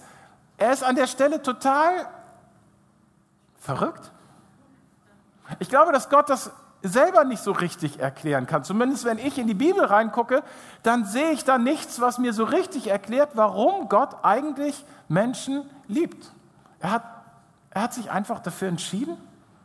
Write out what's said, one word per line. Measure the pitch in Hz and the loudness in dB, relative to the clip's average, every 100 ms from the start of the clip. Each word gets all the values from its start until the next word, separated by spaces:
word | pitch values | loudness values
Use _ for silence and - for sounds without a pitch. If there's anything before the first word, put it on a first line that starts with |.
| - - - _ _ - | -20 -20 -20 _ _ -2
er | 220 | 0
ist | 269 | 2
an | 262 254 | 2 2
der | 254 | 0
Stelle | - 277 302 | 2 0 2
total | 262 240 269 277 330 370 - - - - _ _ _ _ _ _ _ _ _ _ _ _ | -4 -2 2 4 2 0 -6 -16 -20 -20 _ _ _ _ _ _ _ _ _ _ _ _
verrückt. | - 131 330 - - - - - _ _ _ _ _ _ _ _ _ _ - 165 | -10 -4 -4 -6 -20 -20 -20 -20 _ _ _ _ _ _ _ _ _ _ -18 -12
Ich | 185 | 2
glaube, | 269 330 | 4 6
dass | 269 - | 4 4
Gott | 277 294 | 4 4
das | 262 208 - - _ | -2 -4 -16 -20 _
selber | 190 226 339 349 | -2 2 6 6
nicht | 269 220 | 4 0
so | 202 | -2
richtig | 185 175 - 151 - | -2 -2 -2 -6 -4
erklären | 135 - 156 139 127 | -4 -4 -2 -2 0
kann. | 156 | -2
Zumindest | 135 208 254 269 240 | -2 0 0 0 -4
wenn | 220 | -4
ich | 269 277 | -4 -2
in | 226 | -2
die | |
Bibel | 196 311 392 240 | 2 2 2 4
reingucke, | 208 220 233 233 262 - - - - | 4 2 -2 0 -2 -2 -14 -20 -4
dann | 226 240 196 | 0 0 0
sehe | 233 320 | 0 0
ich | 294 | 0
da | - 262 | 2 2
nichts, | 240 302 - - | 2 0 -4 -2
was | 247 240 | -2 0
mir | 247 | -2
so | 208 | 0
richtig | 214 320 - 269 208 | 0 0 -2 -6 -4
erklärt, | 196 - 247 294 220 | -4 0 0 2 2
warum | 214 185 294 392 240 | 2 2 2 0 2
Gott | 208 277 - | 2 2 0
eigentlich | 175 226 302 269 285 285 - - - | 2 2 0 -4 -6 -6 -16 -20 -2
Menschen | 165 240 - - 277 285 - - | 0 0 -4 -6 -6 -8 -18 -6
liebt. | 240 339 - - - _ _ _ _ | -4 -4 -6 -20 -20 _ _ _ _
Er | 175 | -4
hat, | 226 - - - - _ _ _ | -4 -6 -18 -20 -20 _ _ _
er | 190 | -6
hat | 233 | -6
sich | 247 202 | -6 -6
einfach | 185 208 196 | -6 -6 -8
dafür | 180 - 190 | -8 -6 -4
entschieden. | 170 - 190 285 - - - _ _ | -4 -6 -6 -6 -10 -16 -20 _ _